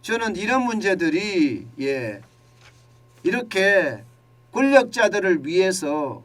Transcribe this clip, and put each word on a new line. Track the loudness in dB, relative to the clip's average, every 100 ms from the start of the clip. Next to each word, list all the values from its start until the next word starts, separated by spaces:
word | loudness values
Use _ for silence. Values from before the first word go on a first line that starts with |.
저는 | -4 -4 -2 -4
이런 | -2 0
문제들이, | 0 -2 -2 0 0 -2 -2 0 0 -2 -12 -8
예, | -4 -4 -6 -10 -18 _ _ _ -20 _ _ _ _ _
이렇게 | -2 -2 -2 0 4 4 2 -6 -16 _ _ _ _
권력자들을 | 0 4 4 4 0 0 2 0 0 0
위해서 | 0 2 0 -4 -4 -6 -8